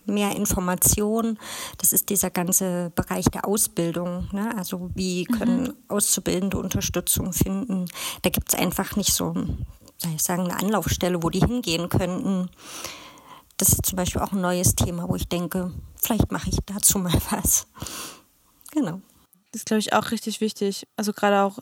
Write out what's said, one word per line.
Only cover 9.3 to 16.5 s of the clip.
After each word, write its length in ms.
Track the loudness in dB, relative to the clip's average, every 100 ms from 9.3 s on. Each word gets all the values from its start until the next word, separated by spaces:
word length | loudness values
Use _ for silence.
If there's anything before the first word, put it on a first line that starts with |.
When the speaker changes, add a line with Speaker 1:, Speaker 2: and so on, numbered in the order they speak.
| 0 -2 -4 -6 -12 -20 -8
Speaker 1:
soll 160 | -4 -2
ich 80 |
sagen, 200 | 0 0
eine 120 | 0 0
Anlaufstelle, 640 | 2 2 2 0 2 2
wo 80 | 2
die 120 | 4
hingehen 480 | 4 2 0 0 2
könnten. 600 | 0 0 0 0 0 0 -6 -16 -12 -12 -14 -18 -20 -20 -20 -14 0
Das 120 | 2
ist 180 | 4 2
zum 80 | 0
Beispiel 260 | -2 0
auch 120 | 0
ein 80 | 0
neues 340 | 2 4 2 2
Thema, 340 | 0 0 -2
wo 60 | -4
ich 120 | -2
denke, 460 | -2 -2 -2 -4 -6 -14 -8
vielleicht 320 | -2 2 2
mache 180 | 0
ich 80 | -2